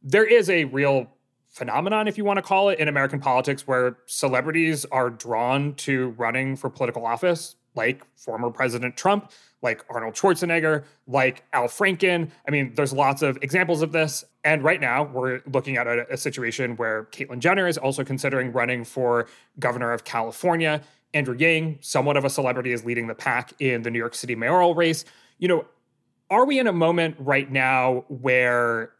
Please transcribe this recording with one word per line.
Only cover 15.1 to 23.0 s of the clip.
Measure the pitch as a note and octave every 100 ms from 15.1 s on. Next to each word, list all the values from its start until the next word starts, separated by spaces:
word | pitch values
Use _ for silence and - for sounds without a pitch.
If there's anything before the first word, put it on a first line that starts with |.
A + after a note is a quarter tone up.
| B2+ B2+ B2+ -
looking | C3 B2 C3
at | A#2+
a, | A#2+ A#2+
a | C3+
situation | - B2 A#2+ A2+ B2+ A#2
where | A2+ A2 A2
Caitlyn | - C#3 B2
Jenner | D#3+ G3 F3+
is | E3
also | C3+ C3+
considering | C3+ C3+ C#3+ C3 B2+
running | A#2+ A#2+ B2
for | A#2 - B2 A#2+ A2+ - _ -
governor | B2 A#2+ A#2+
of | A#2+
California. | - A#2 A2+ - F3 E3 D#3+ D3+ C#3+ _ _
Andrew | D3+ C3 B2
Yang, | D#3+ D#3+ D#3+ D3
somewhat | - D3 C3+ C#3+
of |
a | C3+
celebrity, | - C3 B2+ B2+
is | A#2+
leading | A2+ A#2+